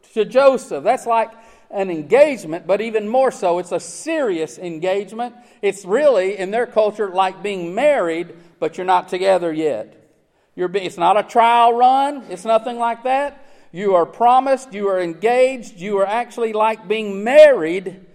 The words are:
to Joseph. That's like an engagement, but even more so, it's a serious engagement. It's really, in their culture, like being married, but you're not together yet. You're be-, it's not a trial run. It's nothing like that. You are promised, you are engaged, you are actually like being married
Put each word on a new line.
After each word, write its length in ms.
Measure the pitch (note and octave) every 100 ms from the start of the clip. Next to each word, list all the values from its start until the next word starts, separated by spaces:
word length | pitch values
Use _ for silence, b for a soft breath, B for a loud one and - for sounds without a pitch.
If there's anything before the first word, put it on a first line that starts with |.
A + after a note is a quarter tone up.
| _
to 100 | A3+
Joseph. 580 | G#3 B3 C#4 B3+ - -
That's 240 | B3 B3+ A#3
like 240 | A3+ A3 - b b b
an 200 | G3+ G3
engagement, 760 | D#3+ D3 A#3+ D4+ B3 D#3+ E3 E3
but 140 | G3+
even 280 | A3+ A3 G#3
more 220 | B3+ C4
so, 300 | - F#3 F3
it's 100 | F3+
a 80 | F3
serious 800 | - - D4+ D#4+ B3 E3+ D#3 -
engagement. 760 | F3 D#3+ F3+ G3+ G3+ A3 A#3+ A#3 b b
It's 220 | G3+ G3
really, 540 | F3+ A#3 D4 A3 F#3 G3+
in 120 | F#3+
their 160 | A3 A#3+
culture, 440 | G#3+ G#3+ G#3 G3+
like 300 | F3+ F#3+ F#3
being 320 | G3+ G3 E3+
married, 600 | G3 D4 C4+ F3 E3 E3+ - b b
but 180 | D#3+ -
you're 80 |
not 240 | F#3 F3+ -
together 440 | F#3 F#3+ F#3 E3+
yet. 420 | D#3 D#3 A2+ G#2+ _ _ _ _ _ _ -
You're 100 | F3+
be-, 140 | F#3+
it's 180 | F3+ -
not 180 | E3+ G#3
a 60 |
trial 520 | G3+ A#3+ A3+ A#3+ A#3
run. 500 | A#3 A#3+ C4+ C#4 C#4+ G#3+
It's 140 | -
nothing 360 | E4 E4 D#4 A#3
like 240 | A#3 A#3
that. 400 | B3+ C4+ C#4+ C#4 b b b
You 240 | E3 G3+
are 120 | F3+ D#3+
promised, 680 | - A#3 B3+ C4+ C4 -
you 160 | G3+ G3+
are 120 | F#3
engaged, 800 | F3 E3 G#3+ B3 B3+ C4 G3+ F3
you 180 | G#3+ G3
are 80 | G3
actually 460 | A3+ A#3 A#3+ A3+
like 360 | G#3+ A3 A3 F3+
being 340 | A3 G#3+ G3
married 800 | G#3+ D4 D4+ B3 D#3+ F#3 F#3 D#3 -